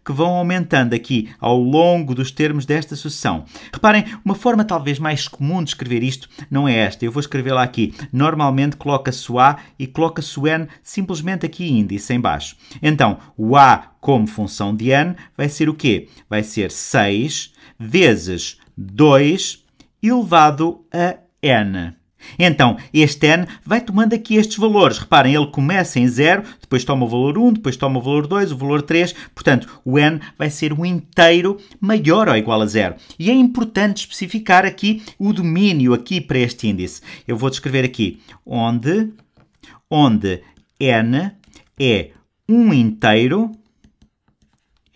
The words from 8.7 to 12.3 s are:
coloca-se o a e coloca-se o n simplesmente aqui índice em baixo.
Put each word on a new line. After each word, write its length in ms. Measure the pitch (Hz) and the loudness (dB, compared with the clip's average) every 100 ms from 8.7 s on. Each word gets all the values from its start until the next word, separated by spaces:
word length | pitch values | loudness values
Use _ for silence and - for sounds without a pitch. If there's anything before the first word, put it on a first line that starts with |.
| - | -4
coloca-se 520 | 143 135 135 127 - | -4 -4 -4 -8 -4
o 80 | 123 | 2
a 200 | 139 147 - - | 2 2 -8 -14
e 80 | 131 | -10
coloca-se 540 | 151 160 165 147 143 | -2 -2 -2 -10 -4
o 60 | 151 | -2
n 200 | 160 156 - | -2 -6 -14
simplesmente 600 | - - 185 165 170 185 | -12 -8 -6 -6 -6 -4
aqui 260 | 165 - 175 | -6 -6 -2
índice 440 | 120 98 101 - | 0 0 -4 -4
em 60 | 123 | -2
baixo. 360 | 104 | -2